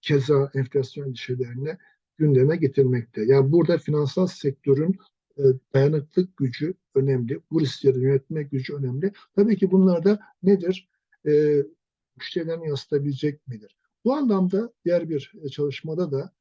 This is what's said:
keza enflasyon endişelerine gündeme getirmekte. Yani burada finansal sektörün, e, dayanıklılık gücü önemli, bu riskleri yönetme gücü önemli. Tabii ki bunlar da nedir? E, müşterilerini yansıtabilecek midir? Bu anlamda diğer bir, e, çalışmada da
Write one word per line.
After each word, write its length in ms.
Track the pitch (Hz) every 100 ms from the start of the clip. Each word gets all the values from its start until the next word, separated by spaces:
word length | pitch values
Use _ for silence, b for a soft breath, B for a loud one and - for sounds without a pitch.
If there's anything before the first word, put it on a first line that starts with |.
keza 500 | - 147 131 143 139
enflasyon 520 | 135 131 143 127 - 139
endişelerine 720 | 120 - 127 120 120 147 185 b b _ _
gündeme 380 | 156 135 135 170
getirmekte. 680 | 147 139 131 123 117 -
Yani 300 | 110 135 135
burada 260 | 170 165 165
finansal 480 | - 151 143 - 180
sektörün, 720 | - 147 139 - 139 160 196 b _ _ -
e, 40 | 135 131 _
dayanıklılık 600 | 135 143 156 143 - 185 _
gücü 380 | 131 117 151 185 _
önemli, 460 | 135 135 131 117 - _
bu 100 | 160
riskleri 400 | 139 - 139 127
yönetme 420 | 131 139 _ 156
gücü 320 | 143 135 131
önemli. 380 | 147 131 127 190 202 B -
Tabii 200 | 208 202
ki 140 | 190
bunlar 340 | 190 185 175
da 160 | 175 208 b _
nedir? 460 | 180 196 170 185 _ _ _ _ 151
E, 360 | 147 151 147 147 _ _ _ _ _
müşterilerini 520 | - 180 160 165 160
yansıtabilecek 800 | 139 - 147 143 135 151 143 -
midir? 280 | 113 104 _ _ _
Bu 100 | 226
anlamda 580 | 285 262 196 185 190 233 _
diğer 240 | 175 175 165
bir, 240 | 151 - -
e, 60 | 151
çalışmada 640 | 143 147 135 156 160 175
da 200 | 135 180 _